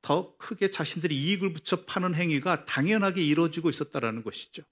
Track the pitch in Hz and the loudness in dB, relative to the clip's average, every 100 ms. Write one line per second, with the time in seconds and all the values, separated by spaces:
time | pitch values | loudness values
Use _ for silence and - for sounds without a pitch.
0 | - 143 127 _ - 202 196 196 156 175 | 2 0 0 _ -12 -2 0 0 -4 -2
1 | 165 139 151 196 196 160 - 185 - 196 | -2 0 0 0 0 -2 -2 -2 -2 -2
2 | 180 165 175 143 185 165 - 135 160 220 | 0 0 2 2 2 -2 -2 0 2 4
3 | 196 185 151 151 170 170 160 - 143 127 | 2 2 2 4 2 2 -2 0 -6 -2
4 | 113 113 110 - - - - | -4 -4 -8 -10 -14 -16 -20